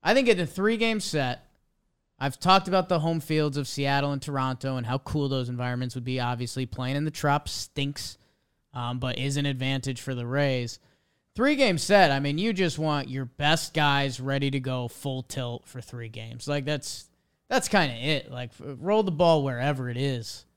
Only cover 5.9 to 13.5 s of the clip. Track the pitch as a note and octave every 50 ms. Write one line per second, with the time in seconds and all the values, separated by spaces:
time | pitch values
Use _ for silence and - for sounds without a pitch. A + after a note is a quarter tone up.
5.9 | - C3+ A#2+ B2+ B2+ B2+ B2 A#2+ B2 A#2 B2 A2+ - C3+ C3 B2 - - B2+ B2+
6.9 | C3+ C#3+ D3+ D#3 D3 - - D3 C#3+ D3 D3 - - - - - _ - C#3 C#3
7.9 | C#3+ - - - - _ _ _ _ _ _ _ _ _ _ _ - B2 A#2+ A#2+
8.9 | B2 B2+ B2 B2+ B2 - C3 C#3 C#3 C#3+ C#3+ C#3+ C#3 B2+ C3 C3+ C3+ C3+ C3 C3+
9.9 | C3 A#2+ - - C3 B2 A#2+ A#2+ B2+ C#3+ C#3+ C#3 C3 B2+ A#2+ A#2 - - _ _
10.9 | _ _ _ _ _ _ _ _ _ - A#3 C#4 D4+ C4+ C#4 A3+ F3+ D3 - -
11.9 | G3+ G3+ F#3 D3+ C#3 C3+ C#3+ C#3+ C#3+ D#3 G3 A3+ A3 F3+ F#3+ E3+ C#3+ D3 D#3 D#3
12.9 | D3 C#3+ C3+ - C3 C3+ C3+ A#2+ _ - D3 D3